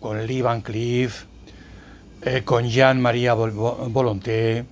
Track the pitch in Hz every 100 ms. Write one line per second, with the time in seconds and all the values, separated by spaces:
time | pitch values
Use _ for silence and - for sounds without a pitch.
0 | 113 107 113 131 120 113 113 110 120 123
1 | 123 - - - - - - - - -
2 | - - 127 127 - 120 117 117 131 131
3 | 123 120 123 113 113 104 117 120 123 123
4 | 123 98 117 110 113 117 123